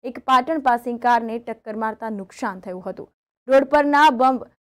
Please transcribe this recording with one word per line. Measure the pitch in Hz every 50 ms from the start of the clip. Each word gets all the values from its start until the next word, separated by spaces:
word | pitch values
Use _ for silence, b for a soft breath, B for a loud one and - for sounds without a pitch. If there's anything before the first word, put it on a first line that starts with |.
| -
એક | 254 247 269 _
પાટણ | - 262 254 254 320 330 311 262
પાસિંગ | 262 240 240 240 254 240 233
કારને | - 240 240 233 233 226 226
ટક્કર | 233 233 - 226 226 _ 220 214 214 220
મારતા | 220 214 _ 226 226
નુકસાન | 220 202 190 _ - - - 220 190 185
થયું | 180 196 180 185 180
હતું. | 202 - - - _ _ _ _ _ _ _ _
રોડ | 254 262 269 269 269
પરના | 285 294 285 294 285 285 302 311
બમ્બ | 262 226 254 262 262 233 - - _ _